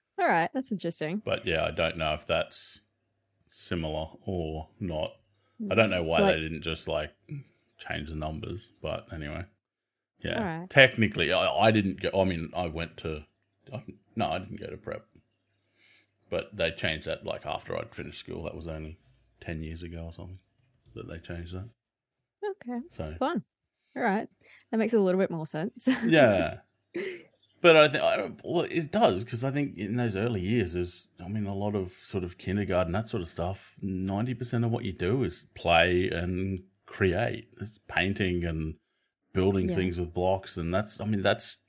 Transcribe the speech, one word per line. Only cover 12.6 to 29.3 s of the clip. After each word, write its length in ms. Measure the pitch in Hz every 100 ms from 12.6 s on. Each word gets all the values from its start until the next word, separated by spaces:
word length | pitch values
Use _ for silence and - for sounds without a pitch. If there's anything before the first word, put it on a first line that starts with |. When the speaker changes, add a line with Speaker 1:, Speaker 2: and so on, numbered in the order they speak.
| 87
Speaker 2:
went 300 | 78 82 -
to, 280 | 82 76 - _ _ _ -
I, 120 | 110 - - _ 110
no, 120 | 101
I 80 | 87
didn't 200 | 92 85
go 80 | -
to 100 | -
prep. 280 | - 80 - - _ _ _ _ _ _ _ _ _ _ _
But 260 | 85 - 104
they 160 | 82
changed 340 | - 92 78 80
that, 180 | 78 80
like, 200 | 76 76
after 320 | 73 - -
I'd 160 | -
finished 260 | - 73 80
school. 240 | - 82
That 120 | 80 -
was 120 | 80
only 300 | 78 78 82 _ _ _ _
ten 220 | - 80
years 220 | 80 82
ago 220 | 85 85 82
or 80 |
something, 260 | - 95 92 _ _ _ _ _ -
that 120 | 85
they 120 | 85
changed 340 | - 85 85
that. 160 | 92 110 _ _ _ _ _ _ _
Speaker 1:
Okay. 360 | 415 392 240 240 320
Speaker 2:
So 240 | - 78 85
Speaker 1:
Fun. 240 | 277 339 - _ _ _ _ -
All 80 |
right. 240 | 240 196 - _ - - _
That 60 | 220
makes 160 | 220
a 60 | 226
little 200 | 185 185
bit 120 | 190
more 140 | 165 156
sense. 420 | 156 185 - 262
<laughs> 40 | 247
Speaker 2:
Yeah. 560 | 226 160 123 95 82 - - _ _ - 190 - - _ _ _
But 160 | 175 160
I 100 | 151
think, 140 | 139
I, 280 | - - 98 -
well, 200 | - -
it 280 | 139 160 151
does, 320 | 208 240 92
'cause 200 | 113